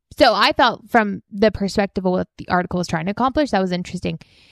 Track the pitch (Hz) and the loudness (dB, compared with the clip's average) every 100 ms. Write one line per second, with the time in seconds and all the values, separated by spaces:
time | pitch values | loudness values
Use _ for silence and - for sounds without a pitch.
0 | _ - 269 202 240 - 269 - - 240 | _ 2 4 4 2 2 0 0 0 0
1 | 208 196 - 208 214 - 196 - 202 - | 0 -4 -10 0 0 0 -4 -2 -2 -2
2 | 185 185 180 - - 180 180 175 175 165 | -2 -2 -4 -10 -4 -2 -2 -4 -4 -4
3 | 165 208 247 285 285 196 190 180 180 180 | -4 -2 -2 0 0 0 0 -4 -6 -8
4 | 175 165 _ _ _ | -8 -8 _ _ _